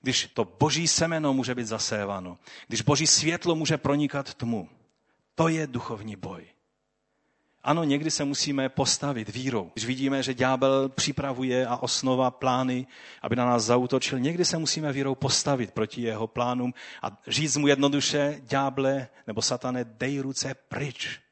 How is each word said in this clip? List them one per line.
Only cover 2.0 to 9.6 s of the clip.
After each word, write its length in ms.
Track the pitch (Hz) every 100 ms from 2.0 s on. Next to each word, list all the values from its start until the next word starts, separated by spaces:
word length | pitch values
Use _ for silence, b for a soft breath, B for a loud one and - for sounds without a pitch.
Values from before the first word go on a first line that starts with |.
| 101 98 92 90 B B B
když 140 | 113
boží 260 | 110 139 156
světlo 480 | - 151 170 170 160
může 220 | 156 151
pronikat 560 | 143 143 147 143 135
tmu, 360 | - 117 113 85 - _ _ _ _ _ -
to 120 | 165
je 200 | 160 151
duchovní 480 | 123 117 110 107 98
boj. 320 | 85 85 - _ _ _ _ _ _ _ _ _ _ _ 127
Ano, 160 | 160
někdy 280 | 156 143 156
se 140 | - 143
musíme 440 | 139 - 139 135
postavit 600 | - 131 - 139 127 104
vírou. 420 | 110 131 117